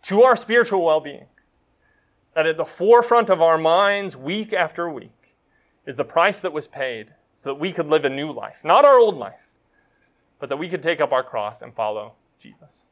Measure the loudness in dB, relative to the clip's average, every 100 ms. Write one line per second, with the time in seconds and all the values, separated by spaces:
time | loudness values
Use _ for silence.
0 | -2 4 4 4 2 0 0 0 0 -2
1 | -4 -18 -20 _ _ _ _ _ _ _
2 | _ _ _ -4 -2 -2 -8 -4 4 4
3 | 6 2 2 2 4 2 2 2 2 -2
4 | -6 -12 -8 -8 -6 -4 -4 -4 -10 -10
5 | -18 _ _ _ _ _ _ _ -16 -10
6 | -4 0 0 0 -8 -10 -12 -10 -10 -10
7 | -16 _ _ _ -12 -8 -8 -6 -2 0
8 | 0 -4 -8 -10 -14 -12 2 4 6 6
9 | 4 0 -12 -16 _ _ _ _ _ _
10 | _ _ _ _ -10 -8 -6 -6 -4 -2
11 | 0 0 -2 -8 -8 -10 -18 -8 -6 -6
12 | -12 _ _ _ -20 _ _ _ _